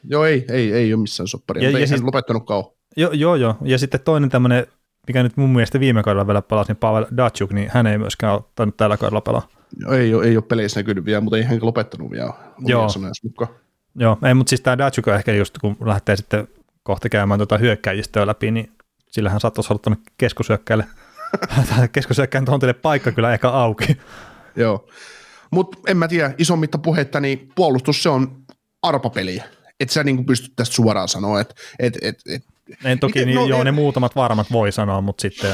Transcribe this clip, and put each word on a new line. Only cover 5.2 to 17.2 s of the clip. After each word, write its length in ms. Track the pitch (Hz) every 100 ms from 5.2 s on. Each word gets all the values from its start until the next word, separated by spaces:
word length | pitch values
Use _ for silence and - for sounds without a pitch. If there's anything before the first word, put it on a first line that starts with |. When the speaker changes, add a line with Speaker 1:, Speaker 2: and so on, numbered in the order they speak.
Speaker 2:
nyt 140 | 123 143
mun 140 | 135
mielestä 300 | 123 113 139
viime 220 | 135 113
kaudella 240 | 104 98 101
vielä 160 | 101
pelasi, 280 | - 107 101
niin 60 | 107
Pavel 300 | 113 110 110 123
Datsyuk, 360 | 123 - 98
niin 180 | 101 101
hän 120 | 123 113
ei 120 | 107
myöskään 340 | 101 - 110
ole 80 | 101 -
tainnut 220 | - 107 -
tällä 200 | 107 104
kaudella 240 | 107 104
pelaa. 280 | - - - _ _ -
Speaker 1:
Joo, 120 | -
ei 220 | 131 117
ole, 100 | 110 113
ei 100 | 113
ole 80 |
peleissä 360 | - 117 104 107
näkynyt 240 | 101 98
vielä, 160 | 85 104
mutta 160 | 107 110
ei 60 |
hän 160 | 117 113
lopettanut 480 | 113 117 107 - 65
vielä 160 | 53 60 - - -
omia 120 | 127
Speaker 2:
Joo. 180 | 120 107
Speaker 1:
sanojansa 400 | 98 95 - 113
mukaan. 220 | - 117 _ _ _ _
Speaker 2:
Joo, 240 | - 113 107 131
ei, 80 |
mut 140 | 127 127
siis 120 | 123
tää 180 | - 127
Datsyuk 300 | 139 - 113
on 60 |
ehkä 180 | 101 110
just, 260 | 104 98 -
kun 180 | 107 104
lähtee 320 | 110 101 - 98
sitten 320 | - 107 107 _ _ _
kohta 260 | - 98 113
käymään 320 | 107